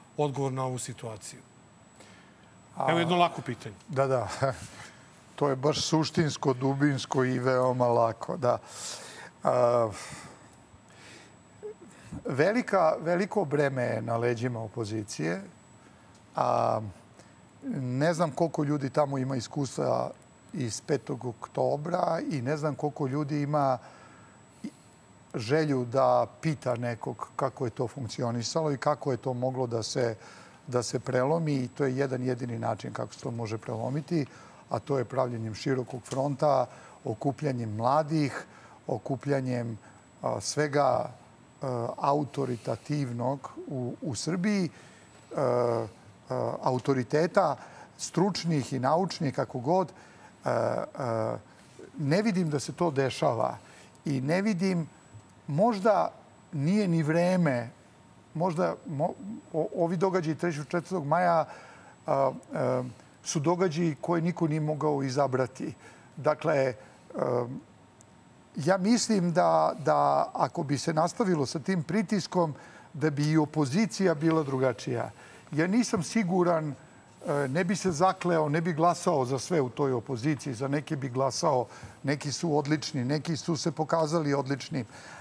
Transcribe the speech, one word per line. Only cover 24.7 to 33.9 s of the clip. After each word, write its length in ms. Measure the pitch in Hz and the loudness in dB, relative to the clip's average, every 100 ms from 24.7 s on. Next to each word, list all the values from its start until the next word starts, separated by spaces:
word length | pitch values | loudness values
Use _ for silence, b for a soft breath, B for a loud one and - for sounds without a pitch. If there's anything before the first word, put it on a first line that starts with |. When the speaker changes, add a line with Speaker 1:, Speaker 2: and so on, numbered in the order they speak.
| - - - - - - | -14 -20 -20 -20 -20 -10
Speaker 2:
želju 500 | 135 110 156 151 135 | -6 0 2 2 0
da 420 | 120 135 127 123 120 - | 0 2 4 4 2 -2
pita 360 | 160 139 127 120 | -4 -2 -2 -2
nekog 520 | 120 113 135 120 - - | -2 -4 -6 -8 -10 -4
kako 280 | 135 - | -4 -2
je 60 | 123 | -4
to 180 | - 120 | -2 -4
funkcionisalo 840 | - 117 - 120 120 113 165 156 | -4 -8 -4 -2 -2 -2 -2 0
i 40 | 135 | 0
kako 340 | 147 147 147 | 0 0 0
je 60 | 120 | -2
to 160 | 135 | -2
moglo 340 | 123 127 127 123 | -2 -2 0 -2
da 160 | 117 | -2
se, 320 | 107 135 117 110 B B B B - | -2 0 -2 -2 B B B B -2
da 160 | 123 | -2
se 160 | 117 127 | 0 -4
prelomi 540 | - 127 131 165 156 | 0 2 2 2 0
i 140 | 139 123 | 0 -2
to 160 | - | -2
je 120 | 139 131 | 0 0
jedan 260 | 139 127 | 0 0
jedini 360 | 127 123 120 117 | -2 -2 -4 -4
način 340 | 117 104 120 | -2 -4 -6
kako 220 | 110 117 | -8 -8
se 60 | - | -8
to 100 | 135 | -8
može 280 | 117 110 110 | -6 -6 -6
prelomiti, 680 | - 113 120 | -6 -6 -4